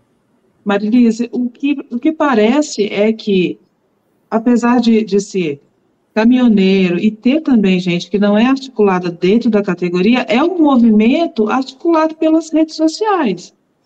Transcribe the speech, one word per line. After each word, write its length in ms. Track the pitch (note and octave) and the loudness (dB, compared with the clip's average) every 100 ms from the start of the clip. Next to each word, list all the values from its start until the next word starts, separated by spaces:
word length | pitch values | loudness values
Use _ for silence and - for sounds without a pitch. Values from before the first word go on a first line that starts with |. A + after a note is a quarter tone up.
| _ _ _ _ _ _ | _ _ _ _ _ _
Marilise, 640 | - G3+ G#3 B3 A#3 A3 A#3+ | -6 -4 0 2 2 0 -4
o 200 | B3 B3 | -4 -6
que, 260 | - C#4 C#4 - | -4 -4 -4 -6
o 80 | A#3+ | -4
que 120 | D#4 | -4
parece 760 | D#4 D4 A#3 G#3+ C#4 D4 - G#3 | -2 0 2 2 2 -2 -4 -4
é 220 | F#3+ G#3+ | 0 0
que, 480 | A3 - F#3+ E3 - _ _ _ _ _ _ _ | -2 0 0 0 -4 _ _ _ _ _ _ _
apesar 500 | A3 A3+ A#3+ A#3+ B3 | -4 0 0 2 0
de, 240 | A3+ A3 | 2 2
de 160 | F#3+ G3+ | 2 -2
ser 400 | G3 G3 E3 C#3 _ _ _ _ _ | -2 -4 -4 -6 _ _ _ _ _
caminhoneiro 840 | G#3+ A3 B3+ B3 G#3 F#3+ F#3+ F#3 F3+ | 0 2 4 4 4 2 2 0 0
e 120 | G#3+ | -2
ter 320 | - A#3+ D4+ | -2 -2 -2
também 360 | D4 A#3+ G3+ F#3 | 0 2 2 0
gente 300 | F3+ F3 - | -2 -4 -4
que 100 | G3+ | -2
não 200 | G3+ G#3 | 0 2
é 80 | B3 | 2
articulada 640 | C4+ - - G#3 F3+ F3+ | -2 -4 -2 0 0 -4
dentro 400 | E3+ F3 A3+ B3 | -2 0 2 2
da 120 | G#3 | 0
categoria, 580 | G3+ F3 F3+ F3+ F#3+ B3 | -2 -4 -4 -2 0 0
é 200 | - A#3+ | -2 -2
um 140 | E4 F#4 | 0 0
movimento 920 | D4 B3+ A#3 G#3+ A3+ D4+ E4+ - G#3+ | 2 4 4 4 2 0 -2 -2 -2
articulado 640 | C4 C4 - E4+ D#4+ D#4+ D#4+ | -2 -6 -6 -2 0 0 -2
pelas 340 | D#4+ D#4+ D#4+ | 0 0 0
redes 240 | D4+ D#4 | -2 -2
sociais. 800 | - D#4+ - G#4+ F#4+ B3+ E3+ - _ _ _ | -2 -4 -2 -2 -2 -2 -4 -10 _ _ _